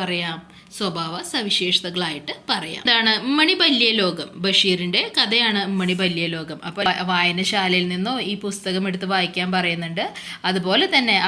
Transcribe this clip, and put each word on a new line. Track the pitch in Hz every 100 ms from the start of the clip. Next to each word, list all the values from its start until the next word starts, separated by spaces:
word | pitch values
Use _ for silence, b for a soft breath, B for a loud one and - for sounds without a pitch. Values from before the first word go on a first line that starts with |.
പറയാം? | 180 175 170 165 - B B -
സ്വഭാവ | 196 170 165 185 349
സവിശേഷതകളായിട്ട് | 269 202 - 180 180 180 175 165 147 - - -
പറയാം. | 220 156 - 247
ഇതാണ് | 226 226 214 240
ഉമ്മണി | 294 320 370
ബല്യ | 330 240 226 220
ലോകം. | 185 170 - 170
ബഷീറിൻ്റെ | 190 190 196 180 175 202 453 -
കഥയാണ് | 220 233 226 208 196
ഉമ്മണി | 196 180 180
ബല്യ | 185 170 170 165
ലോകം. | 160 151 165
അപ്പൊ | 196 185
വ-, | 175 185
വായനശാലയിൽ | 175 175 175 190 208 185 180 180
നിന്നോ | 180 208 254 196
ഈ | 208
പുസ്തകം | 202 202 190 185 196
എടുത്ത് | 180 196
വായിക്കാൻ | 190 175 180 180 185
പറയുന്നുണ്ട്. | 175 170 165 165 370 B B B 180
അതുപോലെ | 190 175 214 381 277
തന്നെ | 233 196